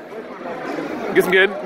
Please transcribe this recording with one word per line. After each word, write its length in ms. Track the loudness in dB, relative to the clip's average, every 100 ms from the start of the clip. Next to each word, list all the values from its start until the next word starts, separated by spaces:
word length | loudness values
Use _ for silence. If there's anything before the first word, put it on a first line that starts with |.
| -14 -12 -12 -10 -10 -8 -6 -6 -6 -6 0
Gis 140 | 2 6
ngeen 240 | 6 6 2